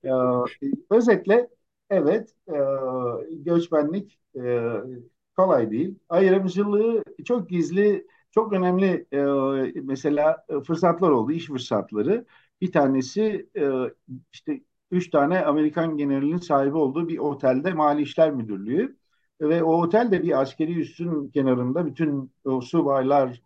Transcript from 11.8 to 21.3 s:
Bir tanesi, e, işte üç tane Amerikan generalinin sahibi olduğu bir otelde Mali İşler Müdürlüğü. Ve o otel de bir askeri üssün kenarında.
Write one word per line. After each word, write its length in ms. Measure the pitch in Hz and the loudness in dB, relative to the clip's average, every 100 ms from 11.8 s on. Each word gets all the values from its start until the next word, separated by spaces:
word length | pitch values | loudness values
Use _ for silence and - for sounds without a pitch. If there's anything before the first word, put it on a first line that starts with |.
| 95 104 120 226 247 _ _ _ | -2 -2 0 -2 -4 _ _ _
Bir 100 | 185 | -2
tanesi, 760 | 165 139 135 127 202 220 196 - 208 | 2 2 0 -2 -2 -2 -2 -8 -4
e, 140 | 143 131 123 - - 127 _ | -2 0 -4 -8 -18 -18 _
işte 280 | - - 139 _ _ _ | -14 -8 -8 _ _ _
üç 180 | 180 175 | -4 0
tane 360 | 151 143 185 151 | 2 2 2 2
Amerikan 520 | 147 151 160 165 151 | 2 0 0 -2 -2
generalinin 400 | 143 135 143 175 | -2 0 0 -2
sahibi 400 | 175 143 139 156 | 0 2 2 2
olduğu 300 | 139 135 170 | 0 0 -4
bir 100 | 170 | -4
otelde 560 | 147 135 131 131 175 | -4 0 0 2 -2
Mali 280 | 165 151 147 | 0 2 2
İşler 300 | 147 - 160 | -2 2 2
Müdürlüğü. 680 | 135 110 98 104 147 269 - _ _ _ _ | 2 -6 -8 -4 -2 -4 -8 _ _ _ _
Ve 220 | 151 165 | -2 0
o 180 | 160 165 | 2 2
otel 300 | 170 214 240 | 2 2 2
de 120 | 190 | 0
bir 180 | 170 139 | 2 0
askeri 380 | 131 - 160 170 | 0 -2 -4 -2
üssün 500 | 139 - 175 156 | -6 -6 -4 -4
kenarında. 560 | 139 | -4